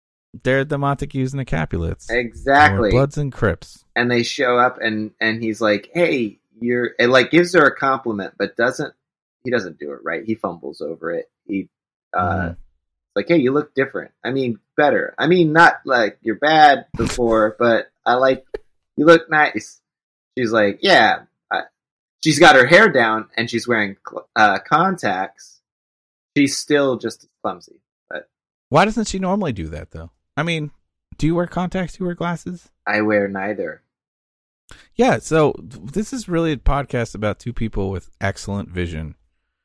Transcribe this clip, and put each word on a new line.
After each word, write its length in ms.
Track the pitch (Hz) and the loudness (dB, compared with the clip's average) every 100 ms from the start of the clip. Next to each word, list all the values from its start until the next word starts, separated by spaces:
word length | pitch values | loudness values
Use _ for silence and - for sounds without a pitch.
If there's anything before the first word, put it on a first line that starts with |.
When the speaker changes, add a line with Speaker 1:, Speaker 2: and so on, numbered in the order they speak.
| _ _ _ 120 | _ _ _ -8
Speaker 1:
They're 220 | 127 135 143 | -2 -2 -2
the 120 | 143 | -4
Montagues 560 | 139 139 143 135 131 | -4 -4 -6 -6 -6
and 60 | 139 | -6
the 60 | 127 | -6
Capulets. 640 | 156 151 85 82 - - | -6 -4 -6 -6 -8 -6
Speaker 2:
Exactly. 800 | 120 117 - 139 139 147 98 107 | -6 -6 -6 2 4 4 4 2
Speaker 1:
Or 20 | |
Bloods 260 | 120 147 147 | 2 0 -2
and 140 | 143 | -8
Crips. 540 | - 107 - - - _ 117 | -2 -2 -2 -8 -20 _ -4
Speaker 2:
And 140 | 120 | 0
they 140 | 120 | 0
show 340 | 120 - 123 123 | -2 -2 0 2
up 220 | - - | 2 0
and, 300 | 113 107 107 - | -6 -4 -6 -4
and 200 | 110 113 | -4 -2
he's 200 | 113 107 | -4 -2
like, 280 | 110 104 - | 0 0 -2
"Hey, 460 | 170 170 139 110 - _ - | -2 0 0 -4 -8 _ -8
you're," 320 | 120 123 120 - | -4 -2 -2 0
and, 120 | 120 | 4
like, 200 | 131 120 | 4 4
gives 220 | 160 175 | 2 4
her 120 | 175 139 | 4 4
a 100 | - | 2
compliment, 580 | 135 131 120 101 95 - | 0 -2 -4 -6 -8 -6
but 200 | 101 - | -6 -2
doesn't, 360 | 120 131 143 - _ _ _ _ | -2 -2 -8 -12 _ _ _ _
he 80 | 127 | -4
doesn't 280 | 120 92 73 | -4 -4 -10
do 140 | 73 | -12
it 60 | 69 | -12
right. 220 | 78 82 110 | -8 -8 -6
He 100 | 110 | -6
fumbles 460 | 98 85 71 - | -6 -8 -14 -12
over 300 | 78 80 80 | -12 -10 -8
it. 180 | 85 - _ - | -8 -10 _ -8
He, 240 | 98 - _ _ _ _ | -8 -8 _ _ _ _
uh, 60 | 92 87 82 | -4 -2 -4
Speaker 1:
Mm-hmm. 160 | 85 90 - _ _ _ _ - | -6 -10 -18 _ _ _ _ -6
Speaker 2:
like, 120 | - | 0
"Hey, 80 | 170 | 2
you 160 | 123 | 2
look 200 | 143 147 - | 0 -2 -4
different. 360 | 131 98 - _ 113 | -4 -6 -12 _ -8
I 60 | |
mean, 280 | 135 127 110 _ - | -4 -4 -6 _ 0
better. 400 | 147 104 - - | 0 0 -2 -4
I 100 | 147 | 0
mean, 260 | 180 156 | 2 4
not 220 | 160 170 - 139 | 4 4 4 -2
like 320 | 123 104 - | 0 0 -4
you're 140 | 113 98 | -6 -2
bad 520 | 147 156 151 131 - - | 2 6 6 6 -2 -6
before, 580 | 110 - 117 110 107 - | -4 -2 0 2 2 2
<laughs> 40 | |
but 300 | 120 113 - _ - | 2 2 -2 _ -2
I 100 | 123 | 2
like, 300 | 135 127 - - _ _ _ - | 2 0 -6 -16 _ _ _ 2
you 80 | 151 | 6
look 240 | 165 165 | 6 4
nice." 500 | 156 147 107 - - _ _ _ _ _ - | 0 0 -2 -12 -18 _ _ _ _ _ -6
She's 140 | 113 | 0
like, 280 | 113 101 - | 2 2 2
"Yeah." 420 | 202 151 107 90 - _ - | 4 6 6 2 -6 _ -8
Uh, 120 | - - _ _ _ _ _ | -6 -6 _ _ _ _ _
she's 180 | 156 131 | 0 6
got 160 | 165 135 | 8 8
her 80 | 123 | 8
hair 240 | 180 214 | 6 6
down 400 | 135 113 110 - - | 4 0 -2 -6 -8
and 120 | 113 | -4
she's 200 | 117 117 | -4 -2
wearing 260 | 113 101 101 - | -2 -2 -8 -16
cl-, 220 | - - 113 | -16 -6 2
uh, 240 | 107 98 | 2 2
contacts. 1040 | - 151 190 185 110 92 95 - - _ _ _ _ _ _ _ _ 143 | 0 0 0 -2 -4 -4 -6 -10 -20 _ _ _ _ _ _ _ _ -2
She's 220 | 135 - | 0 -2
still 400 | - 147 139 117 | -2 0 2 -2
just 280 | 113 - _ _ | -6 -10 _ _
clumsy. 380 | 101 92 - _ _ _ - | -10 -10 -16 _ _ _ -16
But 180 | 78 - _ _ _ - | -16 -16 _ _ _ -2
Speaker 1:
why 160 | 143 | 2
doesn't 240 | 202 226 214 | 2 0 -4
she 120 | 190 | -4
normally 340 | 185 202 175 | -2 -2 -4
do 160 | 101 78 | -6 -8
that, 220 | 78 82 | -12 -14
though? 200 | - 80 _ _ - | -16 -18 _ _ -6
I 60 | |
mean, 280 | 165 165 151 - _ _ _ - | -4 -4 -6 -14 _ _ _ -4
do 100 | 151 | -2
you 80 | 170 | 0
wear 120 | 175 | -2
contacts? 460 | 175 180 190 170 - | -4 -4 -4 -8 -8
Do 80 | |
you 40 | 180 | -8
wear 80 | 175 | -6
glasses? 520 | 170 165 175 175 _ _ - | -6 -6 -10 -14 _ _ -4
Speaker 2:
I 140 | 104 | -2
wear 300 | 107 104 101 | 2 2 0
neither. 520 | 98 101 101 85 - _ _ _ _ _ _ _ _ - - _ - | -4 -6 -6 -8 -12 _ _ _ _ _ _ _ _ -20 -20 _ 0
Speaker 1:
Yeah, 240 | 247 123 | 0 0
so 340 | - 160 147 | 0 2 2
th-, 380 | - - - 101 | 0 -10 -18 -10
this 200 | 180 214 | -8 -6
is 140 | 262 202 | -8 -6
really 240 | 165 165 | -2 -2
a 40 | 139 | -2
podcast 580 | - 139 135 123 113 98 | 0 0 -2 -4 -6 -4
about 240 | 107 95 | -6 -6
two 140 | 123 | -8
people 360 | - 110 104 95 | -6 -6 -4 -6
with 180 | 92 - - | -6 -12 -8
excellent 500 | 98 - - 101 - | -6 -6 -8 -8 -8
vision. 460 | 90 87 78 78 - _ _ _ _ | -6 -6 -8 -12 -16 _ _ _ _